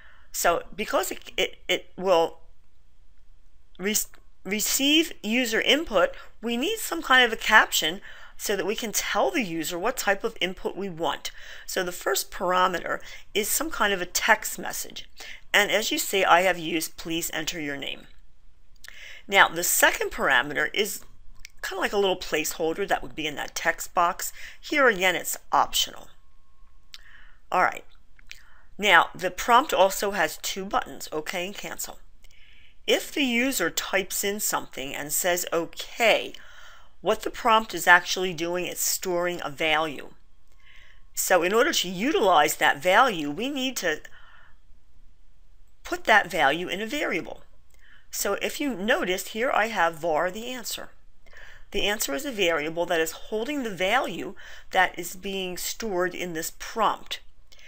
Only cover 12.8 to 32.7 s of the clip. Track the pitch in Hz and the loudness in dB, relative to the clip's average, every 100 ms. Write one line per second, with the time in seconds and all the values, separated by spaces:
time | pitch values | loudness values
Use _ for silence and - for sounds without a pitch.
12.8 | - - - - - 196 214 - 320 - | -4 -6 -6 -12 -4 -2 2 0 0 2
13.8 | 208 196 180 - - 214 - - - - | 2 2 -2 0 4 4 2 -6 -6 -8
14.8 | - - - - - - - 190 202 180 | -8 -10 -12 -12 -12 -12 2 4 4 2
15.8 | 220 - - 196 185 170 185 175 160 160 | 2 -2 0 2 6 6 6 2 0 -2
16.8 | 165 - 170 165 - 156 156 175 147 139 | -2 -6 -4 -4 -4 -4 -4 -4 -4 -6
17.8 | 135 135 - - - - - - - - | -8 -10 -12 -14 -14 -14 -16 -16 -16 -14
18.8 | - - - - - 196 175 165 175 - | -14 -12 -12 -12 2 8 8 6 0 6
19.8 | 302 - 427 - 185 131 143 147 151 - | 6 4 -2 0 4 4 4 0 -2 0
20.8 | 208 - - - - - - - - 370 | -2 -4 -12 -12 -12 -10 -12 -8 -6 -2
21.8 | 262 208 196 202 - 156 156 - 160 160 | 0 2 2 2 -2 -2 -2 -2 -2 -2
22.8 | 190 165 - - 151 131 117 - 165 170 | -2 -2 -2 -6 -6 -4 -6 -2 -2 -2
23.8 | - - 175 190 - - - - - 302 | -2 2 2 2 -6 -8 -10 -10 -2 4
24.8 | 262 185 185 165 - - - 147 120 - | 4 6 2 2 -2 -6 0 2 4 2
25.8 | - - - - - - - - - - | 0 -4 -14 -14 -16 -16 -16 -16 -16 -16
26.8 | - - - - - - - 185 165 - | -14 -14 -14 -14 -14 -14 -2 2 2 0
27.8 | - - - - - - - - - - | -10 -16 -16 -16 -14 -14 -14 -16 -12 -2
28.8 | 202 170 - - 180 - - 240 - - | 6 8 6 0 -4 -2 6 6 6 6
29.8 | 190 - 208 196 156 - - - 196 247 | 6 4 0 0 0 -2 -6 -6 -4 -4
30.8 | - 131 - 156 156 185 180 202 170 - | -4 -8 -8 -6 -4 -4 -6 -8 -8 -8
31.8 | - - - - - - - - - | -8 -10 -14 -16 -16 -16 -16 -16 -16